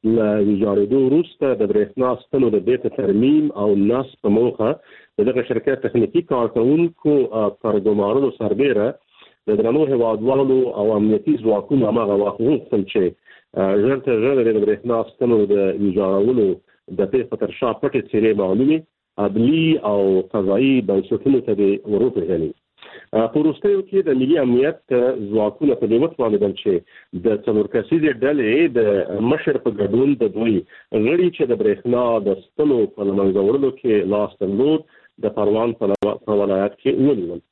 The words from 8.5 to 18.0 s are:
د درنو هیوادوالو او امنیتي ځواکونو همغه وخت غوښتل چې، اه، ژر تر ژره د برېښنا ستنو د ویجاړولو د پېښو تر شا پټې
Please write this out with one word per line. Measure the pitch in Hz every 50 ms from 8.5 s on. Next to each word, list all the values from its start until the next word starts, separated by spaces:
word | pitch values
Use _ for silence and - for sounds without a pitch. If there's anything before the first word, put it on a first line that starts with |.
| 104 104 139 139 117 104 104 127 - - _ _ _ _ - - _ _ _
د | 104 107 101
درنو | 107 113 123 151 156 135
هیوادوالو | 135 120 117 113 110 107 110 127 131 135 139 135 131 131 127 120 - 107
او | 104 110 110
امنیتي | 104 107 107 110 101 - 107 98 95 110
ځواکونو | 113 104 101 95 - 147 131 117 104
همغه | 110 117 113 101 101 98
وخت | 104 101 - - 113
غوښتل | 131 156 117 - - - 104 95 95
چې، | - 107 92 87 - _ _ _ - - _ _ -
اه، | - 98 95 98 104 104
ژر | 127 139 131 131
تر | 139 120 110 110
ژره | 135 143 131 113
د | 113 110 107 104
برېښنا | 104 107 107 - 120 117 113 113 -
ستنو | _ _ 127 120 117 107 104 98
د | 104 101 98 95 - 101 101
ویجاړولو | 98 90 104 98 95 98 98 101 120 131 120 104 95 87 - _ _ _ _ _ - 92
د | 95 101 92 -
پېښو | 131 113 - 113 107 107
تر | 95 90 -
شا | 131 117 107 -
پټې | - 139 - 123